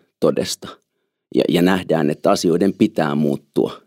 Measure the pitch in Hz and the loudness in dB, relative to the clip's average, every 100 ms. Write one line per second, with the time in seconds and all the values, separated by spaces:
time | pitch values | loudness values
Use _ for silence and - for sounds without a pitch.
0 | _ - 78 - - - - - _ _ | _ -2 0 0 -4 -8 -14 -20 _ _
1 | _ _ _ 64 - 85 90 95 80 80 | _ _ _ -2 0 2 2 0 -2 0
2 | 73 - 82 101 87 85 98 - 107 - | 0 0 0 2 2 2 0 0 -2 0
3 | 76 73 73 69 _ - - - | -2 0 -2 -2 _ -2 -2 -4